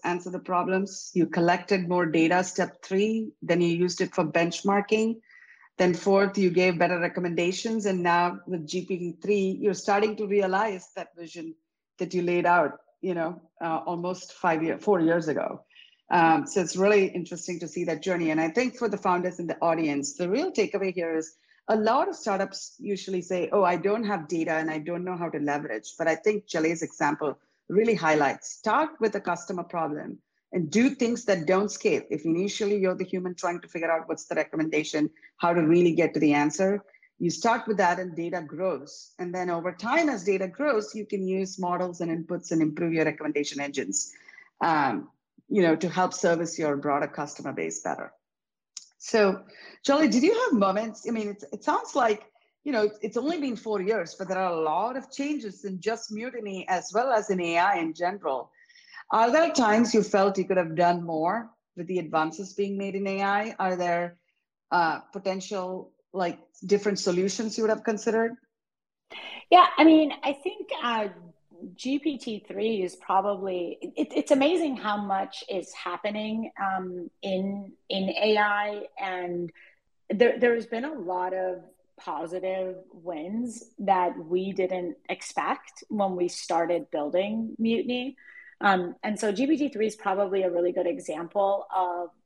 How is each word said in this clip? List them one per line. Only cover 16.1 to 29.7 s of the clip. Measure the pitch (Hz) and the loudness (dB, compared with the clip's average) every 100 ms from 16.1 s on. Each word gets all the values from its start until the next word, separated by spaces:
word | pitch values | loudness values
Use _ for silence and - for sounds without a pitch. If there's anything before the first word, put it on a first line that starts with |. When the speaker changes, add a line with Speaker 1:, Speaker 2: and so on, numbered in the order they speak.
Speaker 1:
Um, | 175 165 160 139 | 4 6 4 2
so | 196 | -2
it's | 165 180 | -2 2
really | 196 208 190 | 4 6 4
interesting | 180 170 175 - 175 | 0 -8 -8 -8 -8
to | 165 | -8
see | 185 | -6
that | 170 156 | -4 -2
journey. | 190 175 165 | -2 0 0
And | 156 | 2
I | 165 | 0
think | 160 254 - | 2 0 0
for | 233 | -4
the | 196 | -2
founders | 190 180 185 180 | 0 0 0 -4
in | 175 | -6
the | 160 | -2
audience, | 170 165 156 143 139 - | 0 2 0 -2 -4 -4
the | 175 | -2
real | 220 359 | 0 0
takeaway | - 190 202 190 | 0 -2 -2 -4
here | 180 170 160 | -4 -2 -2
is | 156 - _ _ - | -4 -10 _ _ -2
a | 220 | 2
lot | 214 254 381 | 4 2 0
of | |
startups | 339 - 196 196 - - - | -2 -2 -2 -2 -8 -16 -12
usually | - 190 - 185 | -6 -6 -4 -6
say, | - 185 165 | -4 -4 0
"Oh, | 208 | 2
I | 185 175 | 4 2
don't | 190 214 | 0 0
have | 208 196 147 | -2 -4 -4
data | 170 160 | -2 0
and | 160 160 | -2 -2
I | 156 | -4
don't | 156 175 | -6 -6
know | 180 180 | -6 -6
how | 170 | -6
to | 151 | -4
leverage." | 147 143 147 110 - - | -2 -2 -4 -8 -8 -4
But | 160 | 0
I | 160 | 2
think | 214 214 - | 2 0 -2
Jalil's | 170 160 170 | 0 0 0
example | 160 - 151 151 151 - _ _ - | -4 -2 -2 0 -2 -4 _ _ -2
really | 185 226 | 2 4
highlights, | 196 160 151 139 107 - | 4 4 4 4 0 -8
start | - 214 240 311 311 | -8 0 2 0 0
with | 220 | -2
a | 202 | 0
customer | 190 175 - 185 | -4 -4 -6 -8
problem | 170 | -6